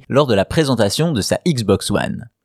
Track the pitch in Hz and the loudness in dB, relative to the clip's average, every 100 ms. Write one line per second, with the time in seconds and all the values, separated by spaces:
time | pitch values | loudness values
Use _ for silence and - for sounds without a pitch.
0 | - 113 135 98 - - 139 113 104 - | 0 0 2 2 0 0 0 2 0 0
1 | 170 123 - - 180 127 101 98 - 101 | -2 -2 -2 -2 0 -2 0 0 0 -4
2 | - - - _ | -4 -8 -12 _